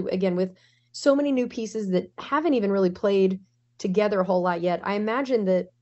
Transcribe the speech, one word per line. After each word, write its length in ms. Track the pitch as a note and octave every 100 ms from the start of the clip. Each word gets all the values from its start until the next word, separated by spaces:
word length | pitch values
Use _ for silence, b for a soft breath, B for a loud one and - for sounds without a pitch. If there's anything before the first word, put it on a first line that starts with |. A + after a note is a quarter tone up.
| F#3
again, 240 | F#3+ F#3+ F3+
with 200 | F#3 - b b b
so 240 | - C#4+ C#4
many 160 | C#4+
new 160 | B3+ B3
pieces 440 | - A3 A3 G3
that 200 | F3+ - -
haven't 380 | - C#4+ E4 B3+
even 160 | G3+
really 180 | G3 F#3
played 500 | F3+ G3+ G3 F#3+ F#3+ - _ _ -
together 420 | G3+ F#3+ G#3 G3+
a 40 |
whole 180 | F3+ F3+
lot 200 | F3+ E3+
yet. 200 | F3 F3
I 120 | - G#3
imagine 500 | G#3+ B3 C4 A#3+ F#3+
that, 220 | F#3 F3+ _